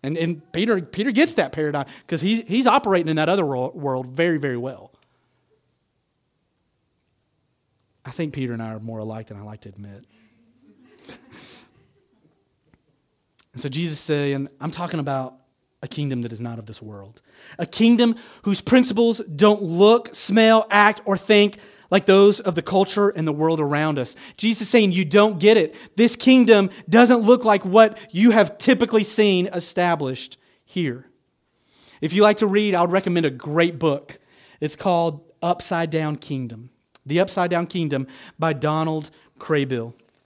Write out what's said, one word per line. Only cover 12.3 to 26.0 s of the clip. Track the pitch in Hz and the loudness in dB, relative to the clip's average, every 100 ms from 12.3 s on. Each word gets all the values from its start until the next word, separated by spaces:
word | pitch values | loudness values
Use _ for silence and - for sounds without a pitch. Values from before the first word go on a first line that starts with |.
| _ _ _ _ _ _ _ _ _ _ _ _ | _ _ _ _ _ _ _ _ _ _ _ _
And | 127 | -12
so | 143 | -10
Jesus | 135 170 151 | -8 -8 -8
is | |
saying, | - 147 143 139 139 _ | -4 -4 -2 -4 -8 _
"I'm | 143 | -12
talking | 156 175 170 | -10 -8 -6
about | 143 135 131 _ _ _ _ _ | -6 -6 -8 _ _ _ _ _
a | - | -14
kingdom | - 147 127 | -8 -6 -6
that | 117 | -8
is | 110 | -10
not | 120 117 | -12 -12
of | 107 | -16
this | 107 | -18
world. | 107 101 98 113 _ _ - - | -18 -20 -20 _ _ _ -20 -10
A | 175 | -8
kingdom | - 226 233 240 226 - - | 2 4 4 2 0 -10 -10
whose | - 196 | -6 -6
principles | - 254 254 208 233 226 | 2 2 2 0 0 0
don't | 208 143 208 208 | -8 2 2 2
look, | 190 170 202 233 226 | -2 2 4 4 0
smell, | - - 202 220 220 - | -8 -2 2 4 4 4
act, | 202 208 214 | 4 4 2
or | - 196 | -4 -4
think | - 208 202 - - _ _ | 2 4 4 -2 -20 _ _
like | 190 190 | 0 4
those | 190 202 202 | 6 6 4
of | 196 | -4
the | 160 | -6
culture | - 190 196 - 202 | -2 0 0 0 0
and | - 156 | 0 -6
the | |
world | 151 160 160 | -2 -2 0
around | 147 147 156 147 | -2 -2 -2 -4
us." | 123 - - - | -6 -10 -20 -6
Jesus | 220 220 | -2 -2
is | 214 | 2
saying, | 240 208 | 2 2
"You | 180 | 0
don't | 170 202 214 185 | 2 4 2 4
get | 196 220 | 4 4
it. | 156 - - | 2 -6 -14
This | - | 0